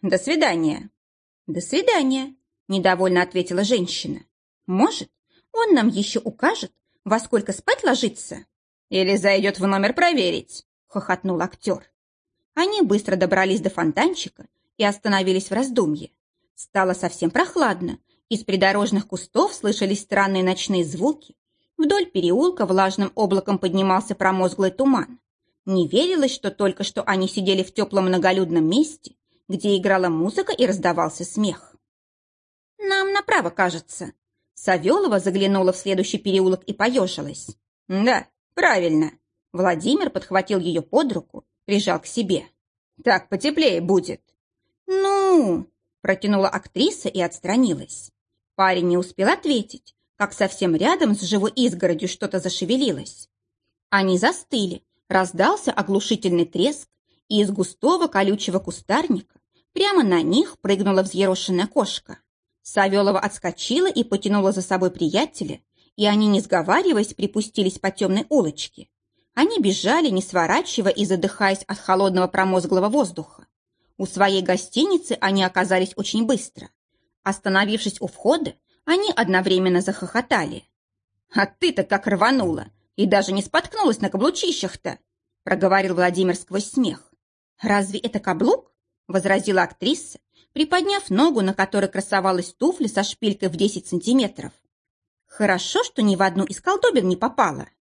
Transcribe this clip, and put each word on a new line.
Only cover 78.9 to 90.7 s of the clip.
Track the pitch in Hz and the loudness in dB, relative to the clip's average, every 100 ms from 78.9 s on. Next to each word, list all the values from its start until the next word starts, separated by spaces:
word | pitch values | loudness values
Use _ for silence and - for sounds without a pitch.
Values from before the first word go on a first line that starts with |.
| 359 403 | 0 0
одновременно | - 202 185 185 185 185 180 | 0 2 2 2 2 2 2
захохотали. | 190 - 180 226 247 233 160 - _ _ _ _ _ _ _ | 0 -6 -4 -6 -2 -2 -2 -10 _ _ _ _ _ _ _
"А | - 202 | -2 -2
ты-то | _ 359 - | _ -2 0
как | - 196 220 | -2 -2 0
рванула! | 196 220 262 185 156 - _ _ - | 2 2 2 -2 -4 -8 _ _ -2
И | 196 | 2
даже | 202 196 | 2 2
не | 196 | -4
споткнулась | 190 311 339 440 381 254 | -2 -4 -4 0 0 0
на | 202 | -2
каблучищах-то!" | - 269 - 359 302 185 - 185 - _ _ _ _ | 0 -2 0 -4 -4 -6 -8 -12 -12 _ _ _ _
проговорил | - 185 185 196 190 | -6 0 2 2 2
Владимир | 175 180 180 185 | 0 0 2 0
сквозь | 180 - 190 202 | -2 -4 -6 -4
смех. | - 226 - _ _ _ _ _ _ | -2 -2 -4 _ _ _ _ _ _
"Разве | 220 202 190 196 | 0 0 0 -6
это | 226 208 | -6 -6
каблук?" | 196 165 233 523 - _ _ _ _ | -4 0 2 2 -2 _ _ _ _
Возразила | 190 190 196 196 185 | -2 2 0 2 0
актриса, | 175 - - 311 - - _ _ _ | 0 -2 -4 -4 -6 -20 _ _ _
приподняв | - 302 | -4 0